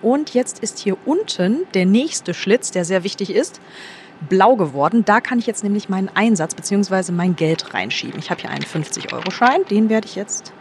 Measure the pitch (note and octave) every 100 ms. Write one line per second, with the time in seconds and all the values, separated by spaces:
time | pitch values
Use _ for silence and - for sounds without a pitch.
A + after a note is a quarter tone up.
0 | A3+ C#4 D4+ B3 B3+ - A3 - G#3 F#3
1 | - E4 G#4+ - F#3 B3+ F#4 G3 F#3 G#3
2 | D4+ - - E3+ - A#3 - F#3 E3+ F#3+
3 | F3+ - G3 F#3+ D#4 - - - - -
4 | - - D3 F#3+ G3 B3+ E3 C3+ D3 A3+
5 | G#3 G#3+ - B3 A#3 G#3+ G3+ G#3 - F#3+
6 | F#3+ - A3 G3+ D#3+ - - G3+ G3+ F#3+
7 | F3 F3 F3+ F3 D#3 E3 - - F#2 -
8 | - - - F3 - C#3+ D3 E3 D3+ -
9 | - - - - A#3+ D#4 F#4+ G#3 A3 A3
10 | G#3+ - G#3 - - -